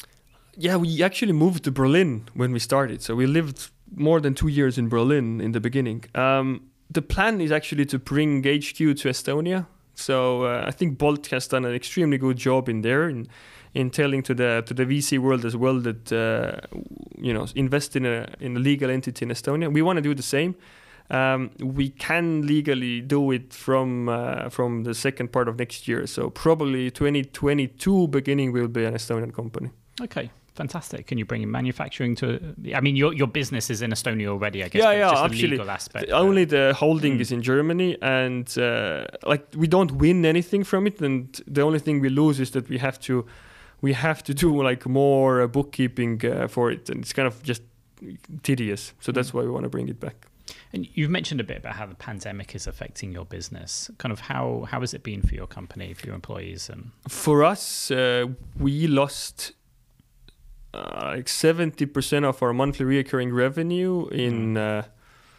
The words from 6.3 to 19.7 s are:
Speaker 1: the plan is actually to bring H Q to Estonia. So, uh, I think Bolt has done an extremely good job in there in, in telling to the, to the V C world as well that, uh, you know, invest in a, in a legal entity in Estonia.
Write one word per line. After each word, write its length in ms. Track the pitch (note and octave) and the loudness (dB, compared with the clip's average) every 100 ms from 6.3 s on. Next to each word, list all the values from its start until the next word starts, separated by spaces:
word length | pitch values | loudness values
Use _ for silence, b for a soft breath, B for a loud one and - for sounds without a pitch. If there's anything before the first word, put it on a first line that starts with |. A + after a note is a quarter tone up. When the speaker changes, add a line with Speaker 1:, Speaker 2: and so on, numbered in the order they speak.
| C3+ C3 C3 - _ - | 2 2 -4 -8 _ -6
Speaker 1:
the 120 | E3 | -4
plan 380 | C#3+ G3 G#3+ G#3 | -2 2 2 2
is 120 | D#3 | 2
actually 340 | D#3 - D3 C#3+ | 0 0 -2 0
to 120 | C3+ | -2
bring 440 | - C#3+ D3+ C#3 | -2 0 2 2
H 300 | C3+ D3 C#3+ | 2 0 -2
Q 200 | - D#3 | 0 2
to 140 | C#3+ C3 | 2 0
Estonia. 580 | B2+ - C#3+ F3 F#3 F3 _ _ | -2 -2 -2 0 -2 -4 _ _
So, 480 | - - C3 B2+ B2 | -8 0 2 2 2
uh, 220 | B2+ A#2+ - | 0 0 -4
I 60 | |
think 260 | - F3 C3 | -2 -2 2
Bolt 300 | D3 D3 - | 2 2 -2
has 180 | B2+ - | -4 0
done 180 | C3 | 0
an 80 | B2 | 0
extremely 460 | A#2+ - F#3 D#3+ C#3 | -4 -4 0 2 4
good 180 | C3+ B2 | 2 2
job 320 | C3 C3 B2+ | 2 2 2
in 120 | A2 | 0
there 280 | A2+ C3+ E3 | 2 2 0
in, 200 | B2+ A2+ B B B B | -2 -10 B B B B
in 160 | C#3 B2+ | -2 -2
telling 340 | C#3+ C#3+ C3+ | 0 2 2
to 100 | B2+ | 0
the, 300 | B2 B2 A#2 A2+ | 2 2 2 -2
to 80 | |
the 100 | B2+ | -2
V 160 | B2+ C#3+ | 0 0
C 180 | C#3 C3+ | 2 2
world 260 | C3 C3 | 2 2
as 120 | A#2 A#2 | 0 0
well 220 | C3 C3 | 2 2
that, 340 | A#2+ A2+ - | 0 -4 -2
uh, 540 | A2+ A2+ A2 - - - - - - - - | 0 2 0 -2 -6 -10 -12 -12 -14 -16 -6
you 160 | B2+ | -2
know, 140 | A2 G2 | -2 -2
invest 400 | - C3 C#3+ C#3 | -2 0 0 0
in 100 | C3+ | -2
a, 220 | B2+ A#2 A2 - | 0 -2 -6 -10
in 160 | C3 B2 | -6 0
a 20 | |
legal 320 | C3+ C#3+ C3 | 2 4 2
entity 340 | C3 C3 A#2 | 0 -2 -4
in 60 | A#2+ | -6
Estonia. 420 | A#2 - D3+ E3 | -4 -2 -2 0